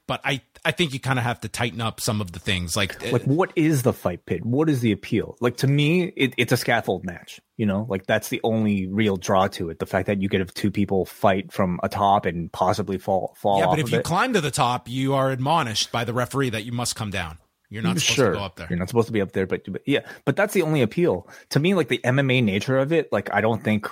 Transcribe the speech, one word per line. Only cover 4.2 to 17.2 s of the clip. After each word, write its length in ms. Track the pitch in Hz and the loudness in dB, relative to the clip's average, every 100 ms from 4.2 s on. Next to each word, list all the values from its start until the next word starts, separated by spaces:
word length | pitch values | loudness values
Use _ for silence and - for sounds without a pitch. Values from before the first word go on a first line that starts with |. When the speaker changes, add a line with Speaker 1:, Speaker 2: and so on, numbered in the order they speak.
| - | -6
Speaker 2:
pit? 200 | 87 110 | -4 0
What 240 | 131 160 | 0 2
is 120 | 131 | 2
the 100 | 117 | 2
appeal? 440 | 98 - 107 - - | 0 -2 -2 -2 -2
Like, 180 | 123 - | -2 0
to 100 | 135 | 2
me, 360 | 143 147 180 175 - | 4 4 2 0 0
it, 200 | 131 - | 0 0
it's 140 | 120 | 2
a 60 | 123 | 2
scaffold 480 | - 117 - 92 95 | 2 0 0 -4 -4
match, 340 | 85 - - _ - | -12 -16 -20 _ -4
you 80 | 104 | 0
know? 220 | 98 120 | 0 -2
Like, 160 | 98 - | -4 0
that's 240 | 107 - | 0 0
the 120 | 135 | -4
only 420 | 117 110 107 101 92 | 0 0 2 0 0
real 300 | 101 107 95 | 0 2 0
draw 300 | - 95 98 | 2 2 2
to 220 | - 85 | -2 -6
it. 100 | 80 | -6
The 80 | 92 | -2
fact 180 | 95 90 | 0 0
that 140 | 101 | -2
you 80 | 98 | 0
could 120 | 98 | 0
have 120 | 90 | -2
two 160 | - 104 | -2 -2
people 360 | 104 98 98 87 | 0 0 0 -2
fight 460 | - 107 95 - | 0 2 2 -2
from 280 | - 95 87 | -2 -2 -2
atop 460 | 98 104 101 101 92 | -4 0 4 4 2
and 240 | 85 82 | -4 -6
possibly 480 | - 92 - 98 95 | -2 0 0 -2 -4
fall, 340 | - 95 - - | -2 -2 -4 -4
fall 220 | 104 98 | 0 2
Speaker 1:
Yeah, 60 | 92 | 2
Speaker 2:
off 60 | |
Speaker 1:
but 80 | 156 | 2
if 60 | 120 | 0
Speaker 2:
of 60 | |
Speaker 1:
you 60 | 117 | -2
Speaker 2:
it. 60 | - | 0
Speaker 1:
climb 280 | 180 254 | 0 0
to 80 | 208 | 0
the 100 | 147 | 0
top, 360 | 147 123 123 - | 0 0 0 -4
you 280 | 127 135 135 | -2 0 2
are 160 | 135 | 0
admonished 600 | 131 135 165 123 107 - | 0 0 2 0 -2 -2
by 120 | 120 | -2
the 100 | 120 | -2
referee 380 | 120 120 135 131 | -2 -2 0 -2
that 140 | 110 113 | -2 -6
you 80 | |
must 220 | 120 120 - | -4 -4 -4
come 140 | 107 | -4
down. 300 | 95 | -4